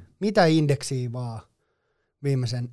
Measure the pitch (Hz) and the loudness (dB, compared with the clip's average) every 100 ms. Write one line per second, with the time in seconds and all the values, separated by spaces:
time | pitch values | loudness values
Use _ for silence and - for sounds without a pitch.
0 | - - 202 214 165 160 147 139 - 131 | -14 -6 0 4 6 6 2 0 -4 -6
1 | 123 120 120 110 - _ _ _ _ _ | -6 -6 -8 -12 -16 _ _ _ _ _
2 | _ _ 139 131 123 123 123 | _ _ -2 -2 -2 -4 -6